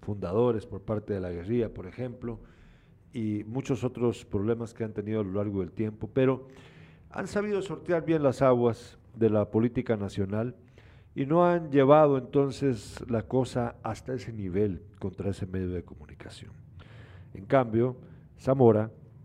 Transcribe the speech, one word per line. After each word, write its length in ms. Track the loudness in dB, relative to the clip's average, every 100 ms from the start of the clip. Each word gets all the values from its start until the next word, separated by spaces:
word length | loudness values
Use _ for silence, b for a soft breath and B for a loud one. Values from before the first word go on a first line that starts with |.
fundadores 640 | -10 -6 -2 2 2 2 -4
por 160 | -14
parte 320 | -6 -6 -4
de 80 | -6
la 100 | -4
guerrilla, 420 | -8 -4 -2 -2
por 140 | -6 -14
ejemplo, 520 | -10 -10 -10 -10 -12 b b b b b b -14
y 300 | -6 -4 -4 -4
muchos 380 | -8 -4 -2
otros 420 | -2 0 0 -2 -6
problemas 480 | -4 -2 -2 -4
que 100 | -8
han 100 | -8
tenido 280 | -6 -4 -2
a 20 |
lo 80 | -2
largo 300 | -2 -2 -2
del 100 | -4
tiempo, 380 | -4 -6 -4 -4
pero 340 | 2 2 0 -6 B B B B B B
han 180 | -10 -6
sabido 340 | -4 -2 -4
sortear 440 | -4 -10 -2 -2 2
bien 160 | 2
las 200 | 2 4
aguas 580 | 4 6 2 0 -10 -20 -18 2
de 140 | 4
la 200 | 4 2
política 460 | 2 2 0 -2 -2
nacional 600 | -2 -4 -2 -2 -4 -8 b b b b b -6
y 100 | 0
no 200 | 4 4
han 260 | 2 2
llevado 460 | 4 8 8 8 4
entonces 840 | 0 0 0 0 -2 -2 -6 -14 -4
la 140 | -4
cosa 540 | 0 0 0 -2 -4 -6
hasta 320 | -10 -10 -8
ese 200 | -8 -8
nivel 500 | -8 -4 0 0 -2 -12 -10
contra 300 | -10 -6 -6
ese 180 | -4 -6
medio 220 | -4 -4
de 140 | -6 -10
comunicación. 680 | -16 -20 -18 -18 -18 -20 -20 -20 -20 B B B B B
En 120 | -16 2
cambio, 500 | 2 4 2 0 -2 B B B -8
Zamora, 540 | -2 6 8 6 0 -8 -20 -20